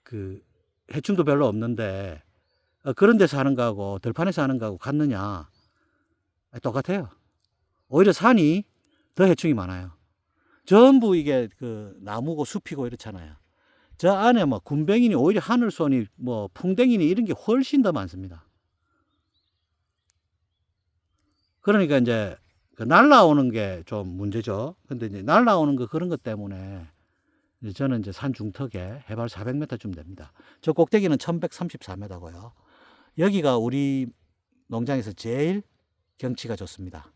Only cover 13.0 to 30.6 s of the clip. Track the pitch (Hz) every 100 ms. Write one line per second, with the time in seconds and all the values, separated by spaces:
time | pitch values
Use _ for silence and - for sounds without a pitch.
13 | 113 95 78 76 _ _ _ _ _ -
14 | 175 196 226 240 156 107 - 143 156 220
15 | 240 117 147 214 - 240 226 - 151 131
16 | 104 _ 123 113 101 - 180 190 254 226
17 | 156 190 220 - - 254 262 285 214 143
18 | 90 90 95 85 _ _ _ _ _ _
19 | _ _ _ _ _ _ _ _ _ _
20 | _ _ _ _ _ _ _ _ _ _
21 | _ _ _ _ _ _ - 208 165 143
22 | 120 113 101 - _ _ _ - 110 170
23 | 277 269 175 147 127 110 101 90 82 107
24 | 92 90 101 113 110 101 135 185 _ 123
25 | 110 98 101 185 240 185 151 135 120 160
26 | 180 156 127 107 101 95 95 95 80 _
27 | _ _ _ _ _ _ 107 95 139 120
28 | 98 92 135 113 107 95 135 95 90 127
29 | - 110 117 - 107 139 151 113 104 85
30 | 76 98 - _ _ _